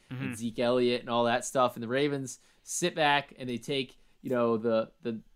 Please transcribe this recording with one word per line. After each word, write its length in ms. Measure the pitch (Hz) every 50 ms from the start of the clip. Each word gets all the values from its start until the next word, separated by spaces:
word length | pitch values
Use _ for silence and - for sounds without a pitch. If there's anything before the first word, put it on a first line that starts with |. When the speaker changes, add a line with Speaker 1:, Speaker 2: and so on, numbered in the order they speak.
| _ -
Speaker 1:
and 100 | 127 127
Speaker 2:
Mm-hmm. 140 | 135 127 120
Speaker 1:
Zeke 240 | 110 117 113 110 127
Elliott 400 | 120 120 127 127 123 123 120 117
and 100 | - 123
all 140 | 117 120 120
that 200 | 117 120 123 -
stuff. 300 | - - 135 127 120 -
And 80 | 123
the 60 | 117 110
Ravens 500 | 127 135 147 143 143 139 135 120 - - _ _ _ _
sit 320 | - - - - 175 175 160
back 400 | 165 151 143 143 143 139 - - -
and 100 | 131 123
they 100 | 120 113
take, 400 | - 147 139 135 131 - - - - _ _ _
you 80 | - 131
know, 260 | 127 120 117 117 113
the, 340 | 107 113 117 110 110 110 - _ _
the, 180 | - 120 113 110 - _ _